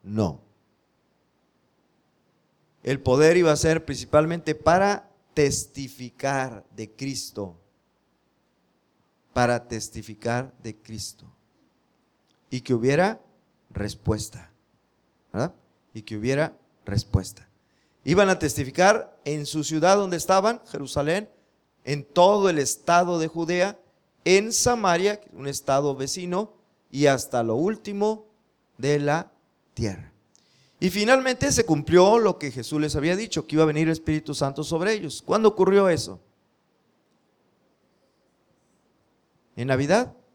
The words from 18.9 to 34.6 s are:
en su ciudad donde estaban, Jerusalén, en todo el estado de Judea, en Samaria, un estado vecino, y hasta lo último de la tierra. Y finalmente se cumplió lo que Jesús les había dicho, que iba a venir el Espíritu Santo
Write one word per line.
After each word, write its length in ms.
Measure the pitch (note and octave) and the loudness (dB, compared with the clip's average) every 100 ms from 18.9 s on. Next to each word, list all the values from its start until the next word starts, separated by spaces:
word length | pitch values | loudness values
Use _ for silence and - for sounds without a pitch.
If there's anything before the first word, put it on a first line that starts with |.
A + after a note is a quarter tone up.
| A3 - _ | 4 -2 _
en 220 | C#3+ D3+ C#3+ | -8 -6 -6
su 180 | D#3 | -6
ciudad 340 | D3 D#3 E3+ G3+ | -4 0 2 2
donde 200 | G3 E3+ | 0 -4
estaban, 440 | D3 F#3+ G#3 A#3 - | 0 2 2 -4 -10
Jerusalén, 640 | - C#3 D3+ C#3+ F#3 G#3+ _ _ _ _ _ | -12 -6 -4 -2 -4 -6 _ _ _ _ _
en 200 | - D3 | -8 -8
todo 460 | - - F3+ G#3 G3 | -2 4 6 6 2
el 80 | D#3 | 2
estado 640 | C3 - - E3+ F3 F3 | -2 -4 2 2 2 -2
de 80 | D#3+ | -4
Judea, 520 | E3 E3 F3+ F#3+ G3+ _ _ _ _ - | -6 -4 0 -2 -4 _ _ _ _ 2
en 260 | F#3+ A3 | 2 2
Samaria, 680 | A3+ B3 A#3+ G3 E3+ G3 G#3 - | 0 0 0 0 2 0 -2 -12
un 160 | - C#3 | -12 -10
estado 480 | C#3 - C#3 C#3+ C3 | -8 0 0 0 -4
vecino, 560 | C3+ - F3 F3+ G#3+ _ _ _ _ | -6 -6 -4 -4 -6 _ _ _ _
y 140 | C3+ C#3+ | 2 2
hasta 380 | C3 - B2 | 2 -2 -2
lo 120 | A2+ A2+ | 0 0
último 680 | F3+ G#3+ - G3+ G#3+ A3 - _ _ _ _ _ | -2 -4 -10 -4 -2 -4 -12 _ _ _ _ _
de 220 | C3+ D3 | -2 0
la 320 | C#3+ D#3 F3+ _ _ _ _ | 0 -4 -6 _ _ _ _
tierra. 380 | - A2+ F#2 - _ _ _ _ _ _ _ | -8 -8 -8 -18 _ _ _ _ _ _ _
Y 80 | F#3 | -4
finalmente 600 | F3+ G#3 C4 C4 B3 C#4 | 0 2 4 2 -2 0
se 120 | A#3+ G3 | 0 0
cumplió 540 | D3+ C#3+ F3 F#3+ A#3 | 0 4 6 8 6
lo 180 | G#3+ F3+ | 2 -2
que 140 | C#3+ | -8
Jesús 300 | B2 A#2 D3+ | -10 -6 -4
les 160 | D3+ D3 | -2 -2
había 180 | D3+ F#3 | -2 -2
dicho, 320 | A3+ D#3+ - | -4 -6 -2
que 80 | D#3 | 2
iba 80 | |
a 40 | D#3+ | 2
venir 200 | D3+ D#3+ | 2 0
el 60 | |
Espíritu 400 | D#3+ D#3+ D3+ D3+ | -2 -2 -4 -4
Santo 320 | C#3 C#3 C#3 | -4 -4 -4